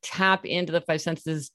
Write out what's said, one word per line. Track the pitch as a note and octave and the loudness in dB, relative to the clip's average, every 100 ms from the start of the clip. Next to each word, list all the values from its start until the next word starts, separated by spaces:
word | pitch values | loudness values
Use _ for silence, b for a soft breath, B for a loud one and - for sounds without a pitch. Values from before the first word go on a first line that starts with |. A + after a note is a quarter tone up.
tap | - - F#3+ F#3+ | -10 2 4 4
into | - F3 E3+ | 2 -2 0
the | E3 | 0
five | - D#3 | 0 -2
senses | E3+ D#3+ D#3+ D#3 - | 0 -6 -4 -4 -6